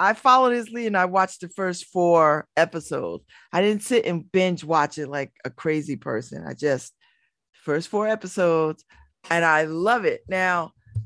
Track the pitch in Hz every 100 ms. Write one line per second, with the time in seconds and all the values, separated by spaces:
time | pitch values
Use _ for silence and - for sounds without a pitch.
0 | 190 220 269 254 254 240 220 233 226 196
1 | 180 185 190 - 175 - 185 175 - 185
2 | 175 170 156 151 - - 170 165 - 139
3 | 92 85 _ - - 165 202 214 - 247
4 | 226 175 - 190 185 175 151 160 147 -
5 | 139 143 135 _ 131 - 160 156 143 139
6 | 135 113 131 135 147 127 147 131 - _
7 | _ _ _ _ _ _ - 151 170 208
8 | 214 220 185 - 175 165 156 156 _ _
9 | _ _ - 170 170 156 156 160 196 240
10 | 180 117 - 185 185 175 160 _ _ -